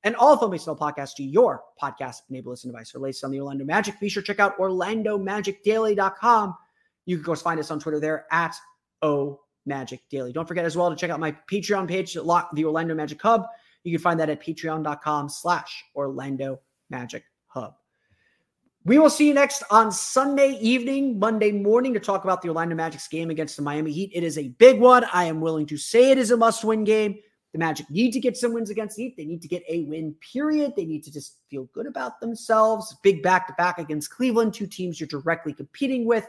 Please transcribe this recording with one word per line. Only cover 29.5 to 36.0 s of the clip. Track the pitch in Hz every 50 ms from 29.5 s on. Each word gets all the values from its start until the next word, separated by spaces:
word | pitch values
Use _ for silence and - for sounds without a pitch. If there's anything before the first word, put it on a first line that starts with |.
| 175 175 - -
a | 165 170 156
win, | 139 151 160 160 156 151 _ - -
period. | - 254 294 311 311 302 294 269 -
They | 202 175
need | 160 156 147 -
to | -
just | - 147 - - _ _ _ _
feel | 143 135 131 131 _
good | - 226
about | 285 - 269 254 240 - -
themselves. | 226 233 226 220 - - 226 220 220 220 220 208 - - - _
Big | - 196 190 156
back-to-back | 139 180 185 180 180 - - - 175 180 170 -
against | 160 147 156 151 151 -
Cleveland, | - - 254 254 220 233 226 214 -
two | - 208
teams | 190 - - 185 180 165 -
you're | 160 143
directly | - 143 135 165 165 160 - 156
competing | 147 - 139 _ _ - 285 254 269 254